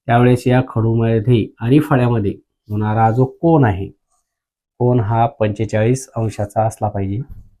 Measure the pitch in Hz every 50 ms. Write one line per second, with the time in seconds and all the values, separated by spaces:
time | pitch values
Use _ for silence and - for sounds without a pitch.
0 | _ - 117 120 123 123 123 123 - 127 123 127 131 - - 113 110 113 113 117
1 | 113 113 113 113 107 127 123 113 95 - - _ 110 117 131 151 151 - 151 127
2 | 123 117 117 113 101 98 - - _ _ _ _ _ - 104 107 107 107 107 113
3 | 113 113 113 123 127 127 - _ - 170 165 156 135 110 95 92 98 101 - _
4 | _ _ _ _ _ _ _ _ _ _ _ _ _ _ _ - 123 123 123 123
5 | 107 101 117 113 117 117 - - 110 107 104 - 110 104 - 107 107 117 127 131
6 | - - - 117 113 110 - - 104 104 - 113 110 110 107 - 113 107 104 101
7 | 98 98 98 117 143 - - - - - _ _